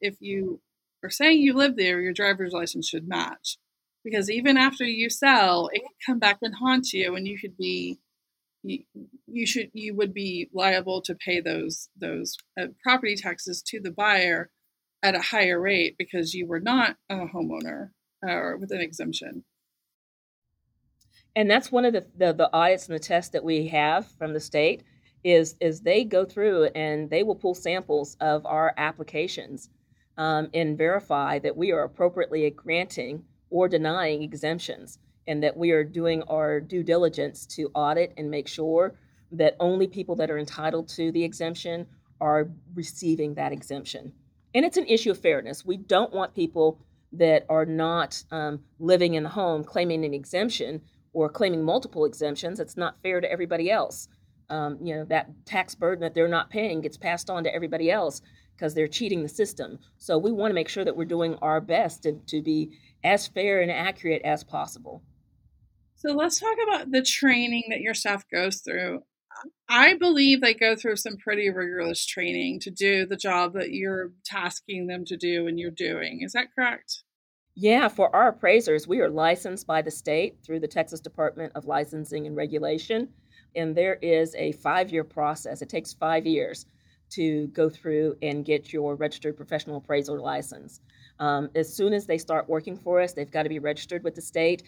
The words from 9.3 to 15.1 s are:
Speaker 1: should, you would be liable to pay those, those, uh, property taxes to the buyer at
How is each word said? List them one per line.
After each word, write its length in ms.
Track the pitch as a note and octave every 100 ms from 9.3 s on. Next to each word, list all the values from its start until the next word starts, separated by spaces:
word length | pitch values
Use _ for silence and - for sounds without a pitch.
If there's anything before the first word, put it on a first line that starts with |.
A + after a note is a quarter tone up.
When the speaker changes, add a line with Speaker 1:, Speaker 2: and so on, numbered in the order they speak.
| A#3 A3+
Speaker 1:
should, 240 | B3+ G#3
you 240 | A3 G#3+ G3+
would 180 | G3+
be 340 | G3 G3 F3 -
liable 480 | F#3 F#3+ F#3 F#3 F#3
to 120 | -
pay 260 | F3+ - F3
those, 480 | E3+ D#3+ D#3+ D#3+ - F#3+
those, 360 | F3 E3+ F3 - _ -
uh, 60 | F3 -
property 320 | C4 B3+ A3+ G3+
taxes 460 | G3 E3+ - F3 -
to 140 | A3
the 100 | F#3+
buyer 600 | E3+ G#3 G3 F3+ E3+ E3+ _ _ _ _ _
at 120 | G3